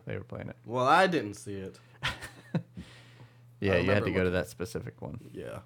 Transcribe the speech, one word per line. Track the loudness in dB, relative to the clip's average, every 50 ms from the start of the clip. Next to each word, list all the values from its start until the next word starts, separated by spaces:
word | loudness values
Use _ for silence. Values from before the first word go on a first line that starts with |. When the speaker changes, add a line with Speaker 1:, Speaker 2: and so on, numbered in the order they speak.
| -6
Speaker 1:
they | -10 -8 -8
were | -8
playing | -10 -12 -10 -10 -10
it. | -12 _ -12
Speaker 2:
Well, | -6 -2 0 4
I | 6 6 6 6
didn't | 6 4 0 -2 -2 -8
see | -10 -12 -10 -10
it. | -8 -10 -10 -12 -14 -20 -20 -18 -8 -6
Speaker 1:
<laughs> | -6 -6 -6 -12 -16 -18 -18 -18 -6 -6 -6 -6 _ -16 -16 -16 -16 -18 -20 -20 -20 -20 -20 -20 -20 _ -20 -20 -20 -10 -2
Yeah, | 2 4 6
Speaker 2:
I | 6
Speaker 1:
you | 6
had | 6 4 4 4
Speaker 2:
remember | 2
Speaker 1:
to | 2
go | 2
Speaker 2:
what | 2
Speaker 1:
to | 4 2
that | 2 -2 -2
specific | -6 -8 -8 -6 -6 -8 -8 -10 -12 -12
one. | -12 -12 -12 -12 -14 -14 -14
Speaker 2:
Yeah, | -12 -12 -10 -12 -12 -14